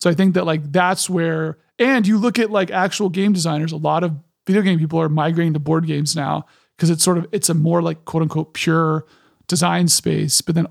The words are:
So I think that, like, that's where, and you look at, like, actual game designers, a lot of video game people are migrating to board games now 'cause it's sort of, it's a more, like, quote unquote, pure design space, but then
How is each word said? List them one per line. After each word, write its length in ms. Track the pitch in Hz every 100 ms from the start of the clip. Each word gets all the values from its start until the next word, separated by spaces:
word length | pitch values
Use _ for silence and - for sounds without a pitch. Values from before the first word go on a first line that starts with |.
So 100 | 175
I 20 |
think 220 | 165 190
that, 100 | 180
like, 260 | 170 156 147
that's 380 | 180 180 190 -
where, 480 | 180 165 160 160 156 _ -
and 280 | 247 262 196
you 120 | 214
look 200 | 240 240
at, 120 | 220
like, 200 | 208 180
actual 380 | 185 190 - 202
game 240 | 175 202
designers, 400 | 185 165 151 160
a 60 | 156
lot 260 | 151 160
of 100 | 175 147 - _ -
video 140 | 196
game 180 | 196 170
people 220 | 156 165
are 80 | 160
migrating 460 | 156 156 165 170
to 60 | 156
board 260 | 143 160 165
games 280 | 147 147
now 300 | 160 143 156 - _ _ -
'cause 140 | 165
it's 120 | 160
sort 140 | 185 175
of, 100 | -
it's 160 | 208 -
a 60 |
more, 260 | 165 160 170
like, 240 | 165 160
quote 180 | - 165
unquote, 300 | 160 156 156
pure 540 | - - 165 160 156 - _ _ _ -
design 400 | 180 175 175 175
space, 540 | - 170 156 156 -
but 120 | -
then 120 | 170 165